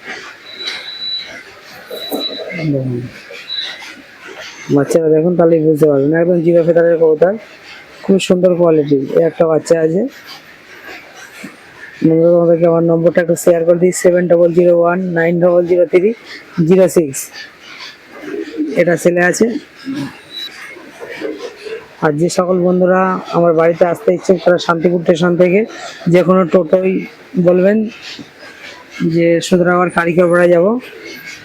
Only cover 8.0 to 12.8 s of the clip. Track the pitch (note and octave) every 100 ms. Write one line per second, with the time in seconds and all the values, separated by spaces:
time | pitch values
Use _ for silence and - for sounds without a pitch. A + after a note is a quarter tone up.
8 | - G3 - F3+ F3+ E3+ F3 D#3+ D3 C#3
9 | C3+ - E3 - E3 D#3 - E3 D#3+ F3
10 | C4 - - - - - - - - -
11 | - - - - - - - - - -
12 | D#3+ D#3+ E3+ F3 E3+ E3 E3+ E3